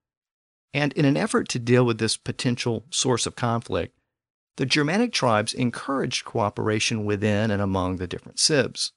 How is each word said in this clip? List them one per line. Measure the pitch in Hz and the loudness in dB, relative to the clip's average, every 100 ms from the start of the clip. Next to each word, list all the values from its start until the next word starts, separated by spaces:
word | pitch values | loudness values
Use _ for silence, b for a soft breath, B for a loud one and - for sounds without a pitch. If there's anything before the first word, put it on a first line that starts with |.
| _ _ _ _ _ _ _ | _ _ _ _ _ _ _
And | 143 147 | -2 -2
in | 160 | 2
an | 139 151 | 2 2
effort | 208 233 - | 0 -2 -2
to | 127 | -4
deal | 117 123 | 4 4
with | 123 113 | 4 2
this | 110 - | 0 -2
potential | - 110 131 120 - 110 - | -6 -4 -4 -2 -2 -4 -6
source | - 131 120 - | -4 0 0 -2
of | |
conflict, | - 120 117 - 95 - - _ _ _ _ _ - | -2 -2 -2 -2 -4 -4 -10 _ _ _ _ _ -6
the | 135 | 0
Germanic | 156 147 190 240 | 2 2 2 0
tribes | - 131 107 107 | 0 2 2 2
encouraged | - 123 - - 277 160 - | 0 -2 -2 -6 -4 -2 -4
cooperation | - 120 104 - 107 107 - 113 | -4 -2 -2 0 0 0 0 -2
within | 104 104 107 101 110 | 0 0 2 2 2
and | 101 | 0
among | 101 95 90 92 | 0 0 0 -2
the | 90 | -6
different | 85 - - | -8 -10 -2
sibs. | - 151 107 - - | 2 2 0 -2 -8